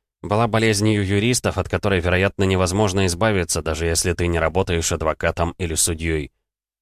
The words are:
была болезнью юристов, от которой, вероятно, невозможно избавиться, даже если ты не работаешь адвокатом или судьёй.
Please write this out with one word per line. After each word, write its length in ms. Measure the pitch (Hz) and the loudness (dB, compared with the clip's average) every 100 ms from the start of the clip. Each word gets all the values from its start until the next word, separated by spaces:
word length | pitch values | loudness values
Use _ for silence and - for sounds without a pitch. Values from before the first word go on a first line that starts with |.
| _ _ | _ _
была 260 | 87 104 113 | -2 0 0
болезнью 560 | 110 113 101 107 104 | 2 2 2 2 2
юристов, 540 | 95 101 113 123 98 90 | 2 2 2 0 0 -2
от 140 | - | -2
которой, 300 | 92 104 95 | -2 0 0
вероятно, 440 | 87 90 98 - | 2 2 2 0
невозможно 640 | 95 95 92 98 104 95 95 | 2 2 2 2 0 2 0
избавиться, 560 | 85 110 98 82 82 | 0 0 0 -2 -4
даже 240 | 78 78 85 | -4 -2 -2
если 260 | 82 92 | 0 0
ты 140 | 82 87 | 0 0
не 120 | 82 | 0
работаешь 540 | 80 90 92 85 78 | 0 0 0 -2 -2
адвокатом 600 | 82 80 76 85 - 85 - | -2 -2 -2 -2 0 -2 -4
или 180 | 87 | -4
судьёй. 560 | 80 - 80 82 80 67 _ _ _ _ _ | -2 -2 -2 -2 -4 -6 _ _ _ _ _